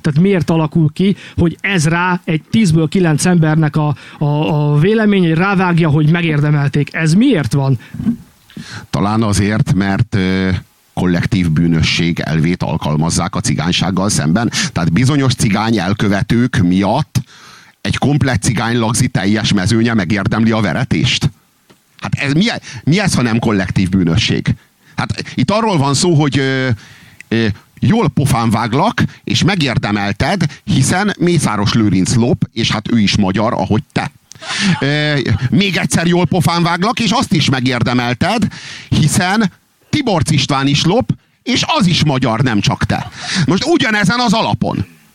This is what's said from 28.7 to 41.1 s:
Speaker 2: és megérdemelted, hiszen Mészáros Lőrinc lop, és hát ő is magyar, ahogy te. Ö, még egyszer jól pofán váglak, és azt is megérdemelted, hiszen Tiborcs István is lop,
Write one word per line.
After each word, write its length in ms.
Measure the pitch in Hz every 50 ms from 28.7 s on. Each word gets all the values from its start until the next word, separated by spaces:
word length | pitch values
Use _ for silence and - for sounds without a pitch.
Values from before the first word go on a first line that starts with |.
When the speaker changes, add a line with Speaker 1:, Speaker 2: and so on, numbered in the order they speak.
| 107 143 180 233 247 - 190 - - - -
Speaker 2:
és 180 | - - 117
megérdemelted, 1040 | - 170 208 185 143 131 110 101 - 107 104 104 101 101 98 - 135 139 190 190 - 143 - - -
hiszen 500 | - - 131 131 - 180 180 208 208 - -
Mészáros 540 | - 175 175 156 - - 107 101 104 -
Lőrinc 420 | - 117 107 101 87 95 90 - -
lop, 340 | 113 117 120 127 - - -
és 180 | - 113 113 -
hát 220 | - 110 104 -
ő 60 | 120 117
is 180 | 104 92 -
magyar, 360 | - 101 92 92 110 107 113
ahogy 300 | - - - - 101 107 - _
te. 180 | - - 107 - _ _ _ - - - - - - - 202 196 165 -
Ö, 380 | 135 139 147 151 151 151 147 143 - - 110 - 131 123
még 260 | - 156 202 196 160
egyszer 300 | 180 170 - - 196 165
jól 200 | 175 175 170 180
pofán 360 | - - 185 - 175 170 170
váglak, 380 | 170 170 170 175 180 220 254 -
és 100 | 233 185
azt 220 | 226 254 240 -
is 180 | 190 156 127 -
megérdemelted, 960 | 139 127 123 131 127 120 113 131 120 123 120 120 123 - - 170 220 240 180 - - - - - - - - -
hiszen 640 | - - 156 151 - - 180 180 196 214 226 175 - _ _ _ _ _ _ -
Tiborcs 400 | - 302 285 233 196 160 - -
István 360 | - 131 127 - 147 135 135
is 180 | 139 143 143 -
lop, 280 | 160 185 247 247 -